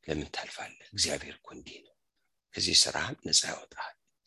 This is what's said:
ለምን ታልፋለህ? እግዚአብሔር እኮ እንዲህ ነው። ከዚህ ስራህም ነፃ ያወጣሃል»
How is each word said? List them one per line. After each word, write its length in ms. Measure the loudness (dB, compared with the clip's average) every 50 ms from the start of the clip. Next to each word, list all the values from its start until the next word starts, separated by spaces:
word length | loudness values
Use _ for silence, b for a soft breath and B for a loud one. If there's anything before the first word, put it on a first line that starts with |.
| _
ለምን 220 | -4 -4 -4 -4 -6
ታልፋለህ? 580 | -6 -8 -8 -8 -10 -12 -12 -12 -14 -18 -20 -14
እግዚአብሔር 460 | -2 0 0 0 0 -2 -4 -10 -14
እኮ 120 | -16 _ -16
እንዲህ 260 | -16 -14 -14 -14 -16 -18
ነው። 140 | -20 -20 _ _ _ _ _ _ _ _ _ _ _ _ -4
ከዚህ 220 | -2 0 6 8 8
ስራህም 400 | 8 8 4 -2 -2 -2 -4 -6
ነፃ 200 | -4 4 4 4 4
ያወጣሃል» 500 | 4 -4 -6 -10 -16 -12 -12 -10 -12 -12 _ _ _ _ _ _